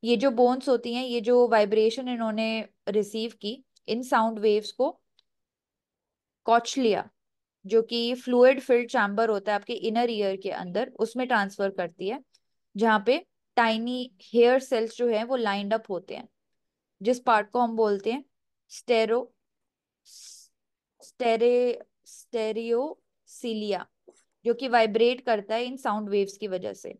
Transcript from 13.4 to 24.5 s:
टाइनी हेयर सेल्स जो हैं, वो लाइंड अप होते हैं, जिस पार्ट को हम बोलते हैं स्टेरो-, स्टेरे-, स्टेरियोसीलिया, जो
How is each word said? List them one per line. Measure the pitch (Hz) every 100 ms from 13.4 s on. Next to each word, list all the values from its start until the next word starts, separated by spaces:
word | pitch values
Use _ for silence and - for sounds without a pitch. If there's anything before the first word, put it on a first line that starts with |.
| _ -
टाइनी | 226 220 233 247 247 _
हेयर | - 233 240 262
सेल्स | 262 233 220 -
जो | 240
हैं, | 214
वो | 233 254
लाइंड | 214 196 202
अप | 220 220
होते | 180 185 -
हैं, | - _ _ _ _ _ _ _
जिस | 196 247
पार्ट | 247 220 208
को | 247
हम | 240 226
बोलते | 220 202 214
हैं | 254 269 _ _ _ _
स्टेरो-, | - - 233 220 233 - _ _ _ _ _ _ _ _ - - - _ _ _ _ _ _
स्टेरे-, | - _ 240 226 240 247 247 - - _ _
स्टेरियोसीलिया, | - - 233 220 220 233 233 294 - _ _ _ - 247 220 208 185 - _ - _ _ _
जो | 226